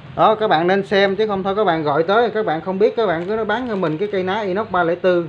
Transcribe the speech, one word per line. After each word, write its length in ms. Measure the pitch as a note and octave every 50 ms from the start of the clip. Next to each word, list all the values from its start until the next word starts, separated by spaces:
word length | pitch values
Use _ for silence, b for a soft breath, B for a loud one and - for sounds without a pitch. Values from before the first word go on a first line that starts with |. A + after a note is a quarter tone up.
| - - -
Đó, 180 | D3+ E3 G#3 G#3+
các 140 | G#3+ G#3+ G#3
bạn 180 | E3+ D#3 E3+
nên 200 | F3+ F#3+ G3 F#3+
xem 300 | - G#3+ G3 G3+ G3 F#3+
chứ 100 | G3 A3
không 160 | G#3+ G3 F#3+
thôi 120 | F3+ G3 F#3+
các 80 | G#3+ G#3+
bạn 180 | F#3 E3 D#3+
gọi 200 | D3+ D3 C#3 D3+
tới, 280 | D#3+ F#3+ G3+ A#3 B3 G#3
các 160 | - G#3+ G#3+
bạn 140 | E3 D#3 D#3+
không 180 | D#3+ F#3+ F#3+ F#3+
biết, 180 | G#3+ B3+ A3+
các 100 | A#3 A3
bạn 200 | F#3 D#3+ E3 F3
cứ 100 | F#3+ A3
nói 80 | A3+ A3
bán 240 | G3+ G#3 A#3+ B3+ A#3+
cho 80 | G#3+
mình 220 | F#3+ F3+ D#3 D#3 D#3
cái 100 | G#3 G#3
cây 100 | G3+ F#3+
ná 180 | F3+ F#3 G3 A3+
inox 300 | G#3+ F#3+ F3+ G#3 A3+ -
ba 140 | F#3 F3+ E3+
lẻ 100 | E3 F3
tư. 320 | F3 - F3+ F3+ F3 E3+